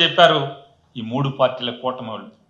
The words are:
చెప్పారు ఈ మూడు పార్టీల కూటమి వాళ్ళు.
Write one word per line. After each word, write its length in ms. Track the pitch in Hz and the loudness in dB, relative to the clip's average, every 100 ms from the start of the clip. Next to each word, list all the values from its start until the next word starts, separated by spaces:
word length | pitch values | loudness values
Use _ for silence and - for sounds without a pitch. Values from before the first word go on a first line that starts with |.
చెప్పారు 360 | 165 - 165 156 - - - _ _ 113 | 2 6 6 6 -2 -10 -20 _ _ -12
ఈ 40 | 110 | -6
మూడు 180 | 127 135 135 | -2 -2 0
పార్టీల 340 | 127 - 123 120 | 0 0 -8 -6
కూటమి 280 | 127 127 113 | -8 -8 -10
వాళ్ళు. 180 | 104 - _ | -12 -14 _